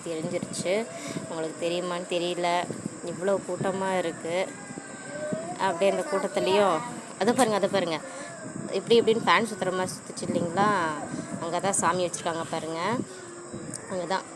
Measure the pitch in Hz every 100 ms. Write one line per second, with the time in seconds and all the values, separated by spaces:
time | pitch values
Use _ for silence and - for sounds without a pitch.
0 | 170 160 170 175 - - 170 208 240 -
1 | - - - 165 160 151 170 175 180 175
2 | 180 175 175 175 175 175 175 - - -
3 | 170 165 190 190 185 180 196 190 190 185
4 | 165 160 165 175 - - - - - -
5 | - 587 - - - - 190 170 196 185
6 | 180 190 190 196 180 196 202 160 - -
7 | - - 196 240 233 202 180 196 175 156
8 | - - - - - - - 196 190 233
9 | 214 226 190 175 226 208 185 185 185 -
10 | - - - 175 170 175 208 196 160 147
11 | 151 - - - 165 170 185 190 170 180
12 | 175 - 175 165 160 165 160 165 185 254
13 | - - - - - - - - - 190
14 | 165 190 -